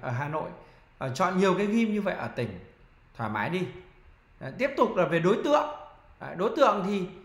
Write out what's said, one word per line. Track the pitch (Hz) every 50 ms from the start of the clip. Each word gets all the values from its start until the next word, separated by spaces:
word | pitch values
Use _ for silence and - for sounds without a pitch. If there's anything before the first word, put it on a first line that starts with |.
ở | - -
Hà | 120 123 143
Nội, | 143 156 156 - - 175 - - - - - _ _ _
ờ, | _ 131 135
chọn | 123 - 185 180 190
nhiều | 185 196 190 180
cái | 180 208
ghim | 208 214 226 226 214 208
như | 208
vậy | 196 185 -
ở | - 120
tỉnh, | 113 - - 120 101 92 87 - - _ _ - _ _ _ _ _ _
thoải | - 113 107
mái | 107 104 104 143
đi. | 170 185 185 180 - - - - - - - - - _ _ _ - -
Đấy, | - 135 -
tiếp | 185 247 294 285
tục | - 262 - -
là | 196 170
về | 147 165 165
đối | 165 180 220 - -
tượng. | 190 190 - - - - - - - - - - - - _
Đấy, | - 135 -
đối | 165 190 226 226
tượng | 320 277 226 202 208 175
thì | 196 208 196 180 - - - -